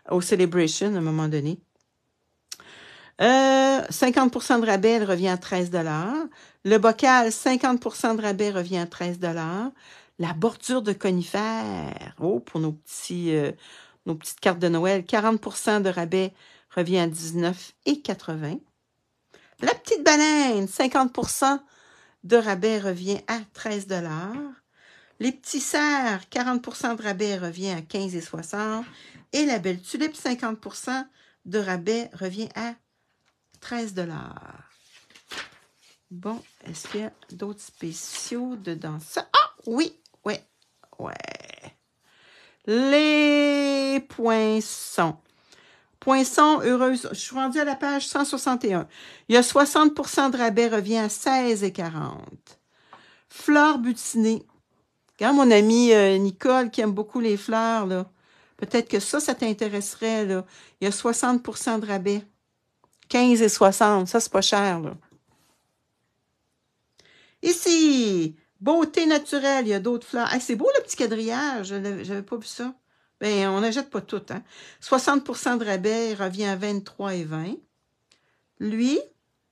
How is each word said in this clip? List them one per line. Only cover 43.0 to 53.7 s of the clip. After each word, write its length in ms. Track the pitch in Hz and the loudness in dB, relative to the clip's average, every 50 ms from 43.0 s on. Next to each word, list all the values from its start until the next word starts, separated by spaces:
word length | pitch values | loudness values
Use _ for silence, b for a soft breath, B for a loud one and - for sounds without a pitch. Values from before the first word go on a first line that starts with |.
| 302 302 302 302 294 294 294 294 294 285 285 285 285 277 277 277 269 269 269 277 | 4 4 4 4 4 4 4 4 4 4 2 2 2 0 0 0 0 0 -2 -4
poinçons. 1160 | 277 - - - 233 233 220 220 220 214 220 220 214 - - - - - - - 170 160 156 - b b b b b b b b b b b b b b b _ | -4 -6 -6 -2 0 2 2 4 2 2 2 0 -2 -4 -8 -12 -12 -4 -2 0 0 0 -2 -6 b b b b b b b b b b b b b b b _
Poinçons, 640 | - 262 262 269 262 254 - 302 302 302 311 277 - | 0 2 4 4 2 2 4 6 6 6 6 4 2
heureuse, 440 | 233 254 247 254 254 262 240 - - | 2 2 2 2 2 0 -2 -4 -8
je 60 | 202 | -10
suis 180 | - - - 254 | -10 -10 -8 -6
rendue 240 | 262 269 262 247 302 | -4 -4 -2 0 0
à 40 | 294 | -2
la 120 | 294 269 | -2 -2
page 320 | 285 302 285 277 277 - | -2 -2 -2 -2 -2 -4
cent 180 | - - 285 285 | -4 -2 -2 -2
soixante 400 | - - 247 - 277 254 247 - | -2 -4 -2 -2 -2 -2 0 0
et 80 | 214 190 | 0 0
un. 140 | 170 147 B B B B B B B B - | -2 -2 B B B B B B B B 4
Il 60 | 226 | 6
y 20 | |
a 60 | 247 240 | 6 6
soixante 500 | - - 277 285 285 - 302 302 302 302 | 6 4 4 4 6 6 6 6 6 4
pour 160 | - 285 - | 0 -4 -2
cent 200 | - 339 277 269 | 2 2 2 2
de 80 | 247 | 2
rabais, 300 | 247 240 226 202 226 233 | 0 0 2 2 2 2
revient 300 | 226 226 214 190 202 226 | 2 2 0 0 0 0
à 120 | 226 214 208 | 0 0 -2
seize 540 | - - - 277 269 262 254 240 226 196 202 | -4 -4 -2 0 0 2 2 0 0 0 -2
et 80 | 185 | -4
quarante. 880 | 190 - 175 165 160 151 147 127 - - - - - - _ - - _ _ b b b b b b b b b b b b b | -4 -6 -8 -8 -8 -8 -8 -8 -10 -12 -16 -18 -20 -20 _ -20 -20 _ _ b b b b b b b b b b b b b
Fleurs 480 | - - - - 294 294 294 311 | -20 -4 0 4 6 6 6 6